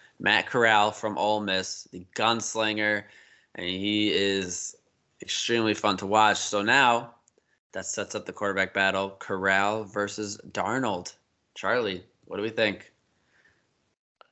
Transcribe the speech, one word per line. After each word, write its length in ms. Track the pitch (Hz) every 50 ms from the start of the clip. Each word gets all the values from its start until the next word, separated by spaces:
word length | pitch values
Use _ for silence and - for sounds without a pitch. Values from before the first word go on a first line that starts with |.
| - _ _ -
Matt 280 | - 101 107 - -
Corral 440 | - - 127 117 113 110 104 104 107
from 260 | 104 - - 110 104
Ole 220 | 73 98 107 107 107
Miss, 460 | 104 98 92 95 92 - - - - -
the 140 | - 90 92 - -
gunslinger, 880 | - 107 113 117 117 - - - 110 110 107 107 107 107 104 104 104 104 - - - - - _ _ _ _ -
and 100 | 92 90
he 460 | 87 92 92 98 104 107 107 107 104
is 640 | 80 92 101 98 98 98 92 90 90 - - - - _ _ _ _ _ _ _ _ -
extremely 520 | - - - - - - 117 117 113 107 104
fun 240 | - - 104 98
to 80 | 95 101
watch. 320 | 95 104 107 107 107 101
So 240 | - - - 104 101
now 540 | 101 110 127 139 135 123 117 117 120 - - _ _ _ _ _ _ _ _ _ _ _
that 140 | - 95 95
sets 280 | - - 110 98 - -
up 120 | 101 -
the 80 | - 92
quarterback 400 | - 104 98 95 95 95 92 -
battle, 420 | 98 98 98 95 95 98 98 98 -
Corral 640 | - - 101 92 95 98 95 98 101 101 107 110 107
versus 520 | 95 98 104 101 101 - - 107 101 104 - - -
Darnold. 640 | - 107 90 101 117 135 131 110 95 87 90 - - _ _ _ _ _ _ _ _
Charlie, 480 | - - 98 113 123 117 101 92 90 - _ _ _ _
what 120 | - 87
do 60 | 98 104
we 60 | 113
think? 420 | 110 117 110 104 95 - - - _ _ _ _ _ _ _ _ _ _ _ _ _ _ _ _ _ _ _ _ _ _ _ _ _ - - _